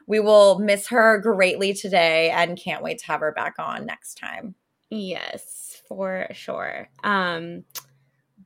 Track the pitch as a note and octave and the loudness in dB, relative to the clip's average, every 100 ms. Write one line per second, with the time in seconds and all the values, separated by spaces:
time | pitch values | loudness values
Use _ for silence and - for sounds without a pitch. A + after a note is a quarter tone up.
0 | - G#3+ G#3+ G#3 G3+ F#3 G#3 G3+ - A#3 | -4 0 6 8 8 6 2 0 0 4
1 | A3 G#3+ A3 G3 F#3 F3 G3 G3 G3 F#3 | 4 4 2 2 2 2 -2 -2 0 2
2 | E3 D#3+ E3 E3 F3 F3+ E3+ D3+ D#3+ D#3+ | 4 4 2 2 0 -2 -8 -8 -8 -8
3 | - D3+ D#3 - - - D#3+ - - - | -6 -4 -4 -4 -6 -8 -10 -8 -10 -12
4 | - - - - - - _ _ - A3 | -16 -16 -16 -14 -16 -18 _ _ -14 -10
5 | F#3 D#3+ - - - - - - - G3 | -8 -10 -10 -12 -16 -18 -18 -18 -14 -8
6 | F#3+ F#3 - - - - - - - _ | -6 -6 -10 -12 -12 -10 -10 -12 -16 _
7 | G#3 G3 F3+ E3 E3+ F3 - - - _ | -2 -2 -2 -4 -10 -14 -16 -18 -20 _
8 | _ _ _ _ | _ _ _ _